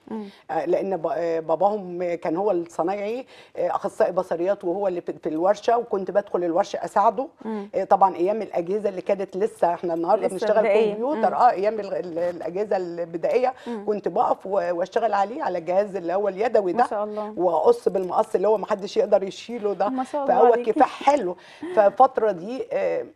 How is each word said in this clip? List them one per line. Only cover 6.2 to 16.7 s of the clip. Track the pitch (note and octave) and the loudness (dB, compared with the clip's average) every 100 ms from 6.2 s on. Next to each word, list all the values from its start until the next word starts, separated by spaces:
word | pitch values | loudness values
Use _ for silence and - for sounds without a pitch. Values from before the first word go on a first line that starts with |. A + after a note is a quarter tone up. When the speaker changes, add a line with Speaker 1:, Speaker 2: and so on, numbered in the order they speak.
| G3+ F3+ | 0 0
Speaker 2:
الورشة | F3 E3 G3 - | 0 0 0 -4
أساعده. | E3+ G#3+ G#3 G3 D4 - | -2 2 2 2 -4 -10
Speaker 1:
مم. | A3 A3 G3+ | -8 -8 -6
Speaker 2:
آه، | - | -4
طبعًا | F#3+ F#3+ F#3+ E3+ | 2 4 4 4
أيام | F3 A3 | 0 0
الأجهزة | F#3+ - E3+ G#3 G3+ | -4 -4 -2 -2 -2
اللي | F#3 | -4
كانت | - G3 F#3+ F#3 | -2 -2 -2 -2
لسه، | G#3+ - E3+ | -4 0 0
إحنا | E3+ F3 | 0 -2
النهاردة | E3 E3+ A3 A#3+ | -2 2 2 2
Speaker 1:
لسه | |
Speaker 2:
بنشتغل | F#3 G#3+ G#3+ | -2 0 2
Speaker 1:
بدائية. | A3 G#3 A3 | 4 4 2
Speaker 2:
كمبيوتر، | G#3 B3 D#4 G#3+ | 0 -4 0 0
Speaker 1:
مم. | |
Speaker 2:
آه، | C#3+ A#3+ | 4 4
أيام | F3+ G3+ A3 | 4 0 -2
ال-، | G3 | -4
ال-، | D#3 F3 E3 | -6 -6 -4
الأجهزة | F3 F3 D#3+ F3 G#3 G3 | -4 -4 -6 -4 -2 -2
البدائية | F3+ E3+ E3+ E3 E3+ A3+ B3 C4 A#3+ | -4 -8 -8 -4 -2 0 0 -4 -8
Speaker 1:
مم. | A3+ G#3 | -6 -4
Speaker 2:
كنت | G#3 F#3 | -4 -2
بقف | F3+ B3 C4 F#3+ | 0 0 -2 -2
و-، | G3 F3 | -2 -2
وأشتغل | E3+ F#3 A#3 A3 | -2 -2 0 0
عليه | G3+ G3+ C4+ | 2 0 -2
على | B3+ F3+ | -4 -4
الجهاز | E3 F#3 G#3 F#3+ | 0 0 0 -2
اللي | E3+ | -2
هو | F#3 G#3 | -2 -2
اليدوي | F#3+ A#3+ A3 F#3+ | -2 2 2 2